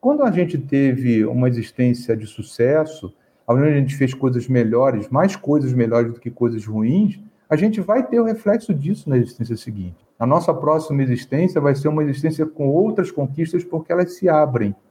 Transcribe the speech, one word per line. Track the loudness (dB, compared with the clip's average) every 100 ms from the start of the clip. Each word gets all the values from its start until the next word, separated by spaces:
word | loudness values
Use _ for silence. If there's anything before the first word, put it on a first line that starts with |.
Quando | 2 2
a | 2
gente | 2 0 -2
teve | -2 2 2 2 2 2 2
uma | 2 2
existência | 0 -6 0 0 0 -2 -4
de | -4
sucesso, | -12 -14 0 2 2 0 -6 -14 -16 _ _ -2
onde | 2
a | 4
gente | 2 0 0
fez | -2
coisas | 0 -2 -2 0
melhores, | 2 2 2 2 0 -2
mais | 2 2 0
coisas | 0 0 2
melhores | 0 2 2 0
do | -4
que | -12
coisas | -2 -2 -2 -6
ruins, | -2 0 2 2 -2 -14 _ _
a | 0
gente | 0 0
vai | 0 0
ter | 0 0
o | 0
reflexo | -2 -2 -2 -2
disso | -4 -2 -4 -2
na | 0
existência | 0 -4 -8 -8
seguinte. | -8 -10 -12 -14 _ _
A | 0
nossa | 0 0
próxima | -2 0 -2 -2 -2
existência | 0 -2 -2 -2 0 0
vai | 0 0
ser | 0
uma | -2
existência | -2 -2 -4 -2 -6
com | -2 0
outras | 2 2 0 -4
conquistas, | -4 -6 -4 -4 -4
porque | -4 -8 -4
elas | -2 -2 0
se | 2
abrem | 2 2 0 -2 -6 _